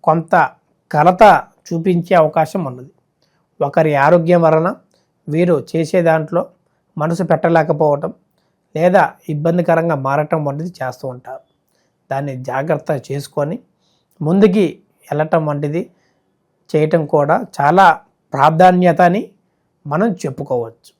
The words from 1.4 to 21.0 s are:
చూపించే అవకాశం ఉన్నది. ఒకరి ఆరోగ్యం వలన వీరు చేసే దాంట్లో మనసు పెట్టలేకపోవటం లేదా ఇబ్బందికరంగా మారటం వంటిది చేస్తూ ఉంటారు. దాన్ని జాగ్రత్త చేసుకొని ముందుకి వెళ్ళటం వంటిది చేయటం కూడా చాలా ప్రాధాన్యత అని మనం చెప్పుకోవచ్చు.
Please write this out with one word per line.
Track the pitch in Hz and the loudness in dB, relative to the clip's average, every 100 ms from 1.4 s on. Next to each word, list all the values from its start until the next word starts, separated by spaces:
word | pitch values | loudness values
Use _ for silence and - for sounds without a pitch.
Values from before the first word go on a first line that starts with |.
| - _ - | 0 _ -8
చూపించే | 170 180 175 170 180 | -4 -2 -2 2 2
అవకాశం | 156 156 156 196 147 | 2 0 -4 -4 -8
ఉన్నది. | 123 131 _ _ _ _ _ _ _ | -12 -20 _ _ _ _ _ _ _
ఒకరి | 139 165 156 143 143 | -2 0 0 2 4
ఆరోగ్యం | 175 165 175 | 2 2 2
వలన | 165 156 170 - _ _ _ _ - | 4 2 0 -6 _ _ _ _ -8
వీరు | 151 175 156 - | -2 0 -2 -2
చేసే | 160 160 185 165 | -6 -2 0 2
దాంట్లో | 160 151 170 - _ _ _ _ - | 0 -2 -4 -6 _ _ _ _ -6
మనసు | 156 170 170 | -4 -4 -2
పెట్టలేకపోవటం | 156 170 165 156 156 151 143 - - _ _ _ _ _ | 0 2 0 0 0 0 -2 -6 -12 _ _ _ _ _
లేదా | 156 175 190 156 - - | -2 2 2 0 -4 -10
ఇబ్బందికరంగా | 151 160 175 170 165 170 151 135 | -4 -2 -2 0 0 0 -4 -2
మారటం | 143 151 160 147 | -4 -2 -4 -4
వంటిది | 143 175 175 | -8 -12 -10
చేస్తూ | 131 123 135 | -12 -10 -14
ఉంటారు. | 123 127 131 _ _ _ _ _ _ _ | -14 -18 -20 _ _ _ _ _ _ _
దాన్ని | 135 143 131 127 | -8 -8 -10 -8
జాగ్రత్త | 131 151 147 - 147 - | -6 -4 -4 -4 -6 -6
చేసుకొని | 139 139 - 147 226 _ _ _ _ _ _ | -10 -8 -6 -6 -6 _ _ _ _ _ _
ముందుకి | 151 190 208 196 170 - _ _ _ | -2 2 4 2 -2 -4 _ _ _
వెళ్ళటం | 147 156 170 151 | -6 -2 -2 -2
వంటిది | 147 147 160 240 _ _ _ _ _ _ _ _ | -6 -6 -6 -10 _ _ _ _ _ _ _ _
చేయటం | 156 156 170 147 | -2 0 0 0
కూడా | 151 143 170 240 - | 0 0 -2 -4 -2
చాలా | 143 180 185 160 _ _ _ | 2 4 4 4 _ _ _
ప్రాధాన్యత | 143 147 160 185 180 180 160 180 | 0 2 6 4 6 2 4 2
అని | 190 302 _ _ _ _ _ 147 | 2 -6 _ _ _ _ _ -8
మనం | 151 226 175 | -4 -2 -4
చెప్పుకోవచ్చు. | 143 127 143 123 113 _ _ _ | -8 -10 -6 -6 -6 _ _ _